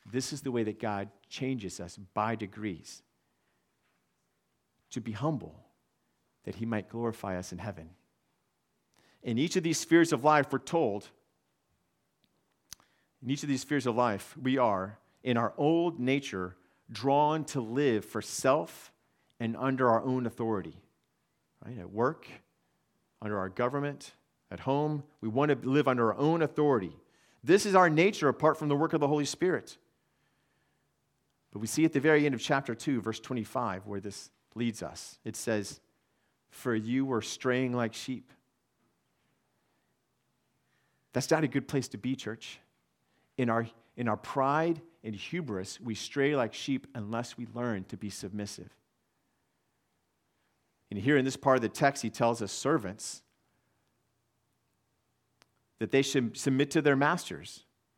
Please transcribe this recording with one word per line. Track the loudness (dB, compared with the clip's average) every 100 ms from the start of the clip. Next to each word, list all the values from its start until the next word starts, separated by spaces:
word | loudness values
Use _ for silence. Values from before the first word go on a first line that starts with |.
| -6
This | -4 -4
is | -4
the | -2
way | 0
that | 0 -2
God | -4 -4 -6 -12 -16
changes | -6 -4 -4 -6 -10
us | -12 -14 -8
by | -2 0 0
degrees. | -6 -8 -8 -8 -12 -20 _ _ _ _ _ _ _ _ _ _ _ _ _ _ _ _ _ _ _
To | -10
be | -8
humble, | -4 -2 -2 -6 -18 -20 _ _ _ _ _ _ _ -12
that | -8
he | -4
might | -4 -4
glorify | -4 -4 -4 -6 -6
us | -6
in | -10
heaven. | -10 -10 -14 -20 _ _ _ _ _ _ _ _ _ _ _ _
In | -4 0
each | 2 2
of |
these | 0 0
spheres | 6 6 6
of | 4
life, | 6 6 4
we're | -2
told, | -2 0 0 -2 -8 _ _ _ _ _ _ _ _ _ _ _ _ _ _ _ -20 -20 _ _ _ _
in | -6
each | -4
of | -2
these | -2
spheres | 0 0 2
of | 4
life, | 2 2 -6 -6
we | 0 4
are, | 4 2 -2 -8 _ _
in | 0 2
our | 2 2
old | 2 4 2 0
nature, | 0 0 0 -6 -6 -10 _ _ -16
drawn | -4 2 4 4 2 -2
to | -6
live | -4 0 2 2 0
for | -6
self | -6 -2 2 2 2 -12 -20 _ _ _ _ -8
and | -6 -2
under | -2 4 6
our | 4
own | 4 -2 -2
authority. | -4 -2 -2 -4 -12 _ _ _ _ _ _ _ _
Right? | -16 -12
At | -8
work, | 0 0 0 -12 -20 _ _ _ _ _ _ _ -12
under | -6 -4
our | -4
government, | -2 -2 0 -4 -8 -14 -20 _ _ -16
at | -8
home, | -2 0 0 -2 -8 -10
we | -4
want | 2 2
to | 2 2
live | 2 4
under | 4 4
our | 4
own | 2 2
authority. | 0 2 4 4 0 -10 _ _ _ _
This | 4 4 6
is | 6
our | 8
nature | 6 4 4 0
apart | 4 4 2
from | 0
the | 0
work | 2
of | 2
the | 2
Holy | 2 0
Spirit. | -2 0 0 -4 -20 _ _ _ _ _ _ _ _ _ _ _ _ _ _ _ _ _
But | -10
we | -6
see | 2
at | 2
the | 4
very | 4 6 4
end |
of | 0
chapter | 0 0 -2
two, | -6 -2 -2
verse | -2 -6
twenty-five, | -6 -6 -4 -4 -4 -4 -8
where | -10
this | -10 -12 -16 _ _ -6
leads | -4 -4
us. | -8 -12 -18 -16 -12
It | -8
says, | -2 -2 -2 -12 _ _ _ _ _ _ _
"For | -10 -2
you | -2 0 -2 0
were | -2
straying | -4 -6 -2 0 0
like | 0 -2
sheep." | -4 -10 -10 -10 -20 _ _ _ _ _ _ _ _ _ _ _ _ _ _ _ _ _ _ _ _ _ _ _ _ _ _ _
That's | -4 2
not | 2
a | 2
good | -2 -2
place | -4 -4
to | -6
be, | -6 -6
church. | -8 -10 -14 -18 _ _ _ _ _ _ _ -4
In | 0
our, | 0 0 -8 _ -6
in | -2
our | -2
pride | -4 0 2 2 2 -2 -6 _
and | -10 -10
hubris, | -6 -6 -4 -6 -6 -10
we | -8 -6
stray | -6 0 2 2
like | 0
sheep | -2 -4 -4 -4
unless | -10 -6 -6 -6 -8
we | -12
learn | -6 -4 -4 -6
to | -10
be | -10
submissive. | -10 -10 -8 -8 -10 -18 _ _ _ _ _ _ _ _ _ _ _ _ _ _ _ _ _ _ _ _ _ -10
And | -4
here | 2 4
in | 2
this | 0
part | 4 4
of |
the | 4
text, | 2 2 2
he | -4
tells | 0 2 2
us | -4
servants | -4 0 0 -2 -10 -12 -14 _ _ _ _ _ _ _ _ _ _ _ _ _ _ _ _ _ _ _ _ _ _ _ _ _ -8
that | 0
they | 2
should | 2 2 0 -2
submit | 0 2 2
to | 2
their | 4 4
masters, | 4 0 -4 -12 -12 -18 _ _ _